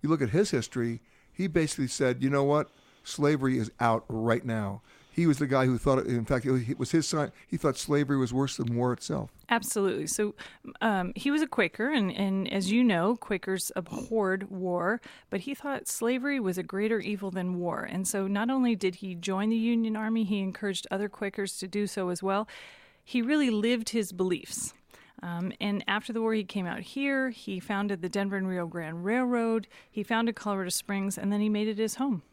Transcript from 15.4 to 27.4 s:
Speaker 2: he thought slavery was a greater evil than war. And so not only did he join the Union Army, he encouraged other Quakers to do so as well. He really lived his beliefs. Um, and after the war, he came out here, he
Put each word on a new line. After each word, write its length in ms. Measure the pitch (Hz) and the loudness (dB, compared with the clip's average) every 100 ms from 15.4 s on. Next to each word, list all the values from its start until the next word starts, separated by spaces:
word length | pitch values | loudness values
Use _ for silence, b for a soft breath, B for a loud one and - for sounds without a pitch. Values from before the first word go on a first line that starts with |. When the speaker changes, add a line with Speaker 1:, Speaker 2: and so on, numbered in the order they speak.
Speaker 2:
he 120 | 269 | -6
thought 340 | 277 285 269 - | -8 -6 -6 -6
slavery 520 | - 226 254 269 277 | -2 0 0 0 0
was 180 | 196 180 | 0 -2
a 60 | |
greater 360 | 170 190 214 220 | -4 -2 0 0
evil 300 | - 208 196 | 0 -4 -4
than 300 | 185 185 180 | -4 -2 -2
war. 240 | 175 - | -2 -2
And 240 | - 185 185 | -4 -4 -2
so 180 | 202 190 | -2 0
not 240 | 202 233 | 0 0
only 260 | 262 247 220 | 2 2 2
did 200 | 196 185 | 0 -2
he 180 | 196 | -8
join 360 | 175 175 190 214 | -6 -2 0 2
the 60 | 226 | 2
Union 400 | 226 233 226 214 | 2 2 2 0
Army, 280 | 220 226 | 0 0
he 160 | 208 202 | 2 0
encouraged 480 | 190 190 208 185 - | -2 -2 -4 -4 -4
other 200 | 190 208 | -4 -4
Quakers 480 | - 202 - 196 - | -4 -6 -4 -6 -6
to 100 | 190 | -6
do 180 | 196 208 | -2 -2
so 240 | - 180 | -2 -2
as 140 | 175 | -2
well. 240 | 190 196 214 B B B B B | 0 0 -2 B B B B B
He 180 | - 247 | -4 -2
really 300 | 233 302 277 | 2 2 4
lived 380 | 214 226 247 226 | 2 2 2 0
his 240 | 226 202 | -2 -2
beliefs. 600 | 180 185 180 - - - - _ B B B | 0 0 0 -4 -8 -8 -10 _ B B B
Um, 320 | 175 175 185 - | -8 -6 -6 -4
and 220 | 208 202 - | -2 -2 0
after 240 | 202 - | -2 -2
the 100 | 226 | -2
war, 120 | 226 | 0
he 100 | 220 | 0
came 220 | 190 202 180 | -2 -4 -4
out 160 | - | -6
here, 480 | 170 - 277 269 262 | -8 -4 -2 0 -2
he 300 | 226 | -4